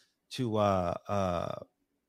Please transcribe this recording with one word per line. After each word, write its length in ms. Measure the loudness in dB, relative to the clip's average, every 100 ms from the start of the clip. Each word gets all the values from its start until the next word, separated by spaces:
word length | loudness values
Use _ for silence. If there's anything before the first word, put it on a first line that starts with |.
| _ _ -14
to, 260 | -6 -2 2
uh, 360 | 4 4 0 -2 -4
uh, 480 | -2 0 0 -4 -8 -12 _ _ _